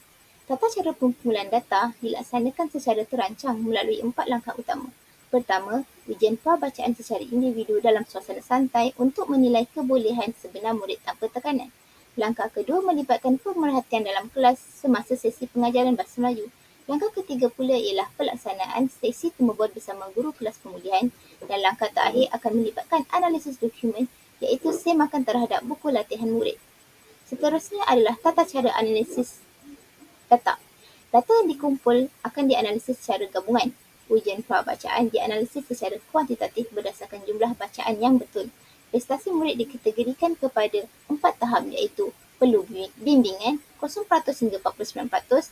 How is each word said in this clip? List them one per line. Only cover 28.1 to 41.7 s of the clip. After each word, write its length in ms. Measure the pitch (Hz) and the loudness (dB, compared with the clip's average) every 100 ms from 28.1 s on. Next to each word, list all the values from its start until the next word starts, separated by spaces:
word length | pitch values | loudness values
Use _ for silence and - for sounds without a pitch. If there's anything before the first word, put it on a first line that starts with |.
| 240 | 4
tata 240 | 330 330 | 2 2
cara 320 | - 269 240 | 2 2 0
analisis 720 | - 220 220 233 - 247 - - _ 285 285 - _ - - _ | 2 0 0 0 -4 -6 -8 -20 _ -20 -20 -20 _ -20 -20 _
data. 320 | 240 - - - _ - - _ | 4 4 -4 -8 _ -20 -20 _
Data 200 | 233 247 453 | 2 6 4
yang 80 | 370 | 4
dikumpul 560 | 277 294 269 240 240 269 - | 0 -2 0 2 2 2 -4
akan 220 | 233 - 269 | -10 0 2
dianalisis 560 | 262 214 214 - 247 | 2 2 -2 -4 -6
secara 240 | - 196 196 | -4 -4 -2
gabungan. 480 | 185 190 233 185 - _ _ - | -6 0 0 0 -4 _ _ 0
Ujian 400 | 220 208 196 - | 2 2 -4 -2
prabacaan 640 | 202 - - - - 233 | -2 0 -6 -4 0 0
dianalisis 560 | 220 - 214 240 285 269 | 0 -2 -2 -4 -6 -8
secara 320 | 247 285 196 - | -6 -6 -8 -2
kuantitatif 600 | 311 285 240 202 - 233 | -2 0 -4 -4 -6 -6
berdasarkan 520 | 214 196 - - 202 196 | -8 -8 -12 -16 -12 -8
jumlah 280 | 214 233 233 | 0 0 -2
bacaan 400 | 202 - 226 214 | -10 -6 -4 0
yang 160 | 240 | 4
betul. 320 | 254 247 208 233 - _ _ _ | 4 2 -6 -8 -12 _ _ _
Prestasi 400 | 240 - 269 392 | -4 -2 -4 -2
murid 240 | 339 311 240 | 0 0 -2
dikategorikan 800 | 226 247 220 220 240 262 339 339 | -4 -2 -2 0 -4 0 -2 0
kepada 480 | 262 - 214 208 233 _ - | -2 0 0 -2 -6 _ -6
empat 240 | 294 349 - | 0 0 0
tahap 280 | 233 226 - | 0 0 -2